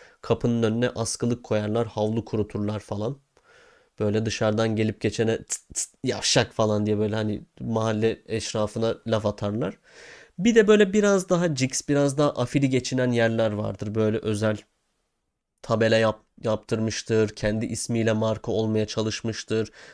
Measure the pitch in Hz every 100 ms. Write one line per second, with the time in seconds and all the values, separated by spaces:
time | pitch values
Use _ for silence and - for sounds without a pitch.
0 | - _ - 117 123 117 113 113 123 -
1 | 113 - 120 120 - 107 104 110 117 110
2 | 107 113 104 110 104 104 104 107 - 101
3 | 107 139 _ _ _ _ - _ _ -
4 | 107 104 110 - 110 107 113 107 110 104
5 | 113 104 113 113 - - - - - _
6 | 131 117 - 143 117 - 110 107 104 104
7 | 107 110 107 104 - - 123 113 110 110
8 | 110 107 - 113 - 113 107 - 113 110
9 | - 110 107 104 104 107 160 - _ -
10 | - - - - 196 226 208 214 208 202
11 | 202 196 180 175 175 139 131 - - 143
12 | 143 139 147 - 120 139 135 131 123 131
13 | 127 117 113 113 113 104 107 98 107 110
14 | 110 107 - 104 107 104 - _ _ _
15 | _ _ _ _ _ _ - 113 113 113
16 | 110 107 _ - 117 107 - 110 110 -
17 | - 113 107 - 107 110 113 113 - 117
18 | 113 110 110 107 - 104 110 110 107 -
19 | 110 - 113 110 - 110 110 - -